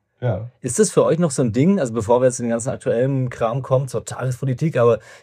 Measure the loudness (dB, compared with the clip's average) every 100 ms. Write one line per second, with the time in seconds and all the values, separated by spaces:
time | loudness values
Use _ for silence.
0 | _ _ -4 -4 -6 -10 -4 0 2 4
1 | 2 2 0 0 0 2 2 2 0 -4
2 | 0 2 2 0 -2 -2 -4 -6 -2 0
3 | 0 0 -4 -2 -2 -2 0 0 0 -6
4 | -8 -8 -6 -4 -4 -2 -2 2 2 2
5 | -2 -20